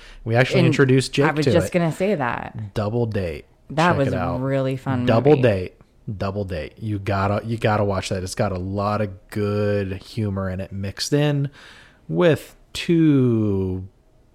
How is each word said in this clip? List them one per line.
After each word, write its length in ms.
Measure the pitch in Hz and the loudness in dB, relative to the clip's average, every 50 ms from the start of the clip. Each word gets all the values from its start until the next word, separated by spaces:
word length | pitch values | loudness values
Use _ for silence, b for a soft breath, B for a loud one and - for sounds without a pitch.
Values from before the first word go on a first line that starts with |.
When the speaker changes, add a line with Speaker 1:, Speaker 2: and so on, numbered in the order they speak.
| B B B B - | B B B B -4
Speaker 1:
We 120 | 113 113 | 0 2
actually 240 | 123 131 - - 185 | 2 4 4 4 4
Speaker 2:
And 80 | 170 | 4
Speaker 1:
introduced 440 | 165 143 - 139 131 131 135 127 - | 4 4 4 4 6 4 4 2 2
Jake 140 | - 143 139 | 0 2 2
Speaker 2:
I 40 | 160 143 | 2 2
was 120 | 151 143 | 2 2
Speaker 1:
to 60 | 131 | 4
Speaker 2:
just 160 | 113 170 185 | 4 4 2
Speaker 1:
it. 40 | - - | 2 0
Speaker 2:
gonna 180 | 175 170 160 | 0 0 0
say 240 | 147 - 285 214 196 | 0 -2 -2 0 0
that. 580 | 147 127 117 - - - - - 117 107 98 - | 0 -2 -4 -4 -6 -8 -10 -10 -10 -10 -6 -4
Speaker 1:
Double 320 | 117 101 107 113 120 120 | -4 -4 -2 -2 -2 -2
Date. 400 | 107 104 101 92 82 76 76 - _ _ _ _ - | -2 -2 -2 -4 -4 -6 -8 -12 _ _ _ _ -6
Speaker 2:
That 200 | 139 151 165 180 | -2 0 2 2
Speaker 1:
Check 60 | 160 | 2
Speaker 2:
was 100 | 143 139 | 2 0
Speaker 1:
it 60 | 113 95 | 0 -2
Speaker 2:
a 60 | 92 | -2
Speaker 1:
out. 220 | 90 85 87 127 | -2 -2 -4 -4
Speaker 2:
really 360 | 131 135 135 135 131 131 135 | -2 -2 -2 -2 -2 -2 -4
fun 280 | 127 - 135 135 123 123 | -4 -4 -4 -2 0 2
Speaker 1:
Double 260 | 123 113 117 127 147 | 2 2 4 6 6
Speaker 2:
movie. 100 | 151 131 | 6 6
Speaker 1:
Date. 320 | 127 117 101 95 92 - - _ _ _ _ _ _ 123 104 | 6 4 2 0 -2 -6 -10 _ _ _ _ _ _ -12 -8
Double 280 | 90 101 98 95 104 101 | -6 -6 -4 -4 -4 -6
Date. 280 | 92 92 78 73 - - | -6 -6 -8 -8 -10 -12
You 200 | - 110 107 104 98 | -10 -6 -6 -6 -4
gotta, 460 | 98 104 98 98 95 101 101 110 - | -2 -2 0 0 0 0 0 -2 -2
you 120 | 113 117 | -4 -4
gotta 260 | 107 - 113 104 104 101 | -2 0 0 2 2 0
watch 240 | 101 - 95 - - | 0 0 -2 -4 -4
that. 140 | 101 95 92 | -6 -6 -6
It's 120 | 95 - | -6 -4
got 180 | - 110 98 92 | -2 -2 -2 -2
a 40 | 90 | -4
lot 420 | 90 95 98 101 98 104 104 104 | -6 -4 -4 -2 -2 0 0 0
of 80 | 107 98 95 - - - | -2 -4 -6 -10 -16 -10
good 640 | - 107 104 104 104 104 104 104 104 101 98 92 98 | -6 -4 -2 -2 0 0 0 0 0 0 -2 -2 -6
humor 520 | 98 - - - 117 107 101 95 98 95 92 | -8 -12 -10 -6 -4 -4 -2 -2 -2 -4 -4
in 120 | 92 95 | -4 -6
it 100 | 95 - | -8 -8
mixed 400 | 98 98 98 98 - - - - | -8 -8 -8 -8 -8 -8 -4 -2
in 380 | 147 143 147 147 143 143 143 139 B B B B B B B B B B B | 0 2 2 2 0 0 -2 -4 B B B B B B B B B B B
with 480 | - 160 175 180 165 139 - - - - - _ _ | -6 0 2 4 4 4 2 -2 -8 -20 -20 _ _
two 1120 | - - - - 170 165 160 151 143 135 127 123 113 110 107 104 98 95 95 92 92 92 95 95 - _ _ _ _ _ _ _ | -12 -6 -2 2 2 4 6 6 6 4 4 4 2 2 2 2 0 0 0 -2 -4 -6 -8 -12 -16 _ _ _ _ _ _ _